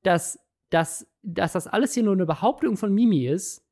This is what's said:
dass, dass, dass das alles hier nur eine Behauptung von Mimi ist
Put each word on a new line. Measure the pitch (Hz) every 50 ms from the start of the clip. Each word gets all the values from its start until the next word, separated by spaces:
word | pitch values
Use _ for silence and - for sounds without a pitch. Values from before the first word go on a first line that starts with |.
| -
dass, | 190 175 165 - - - - _ _ _ _ _ -
dass, | - 165 160 - - - - _ _ _ -
dass | 208 165 190 185 165 -
das | 180 -
alles | - - 208 277 - -
hier | 247 226
nur | 208 196
eine | 185 180
Behauptung | 156 156 - 190 240 294 - - 247 214
von | - - 208 196
Mimi | 208 240 226 196 143 127
ist | 123 151 190 - - - - _ _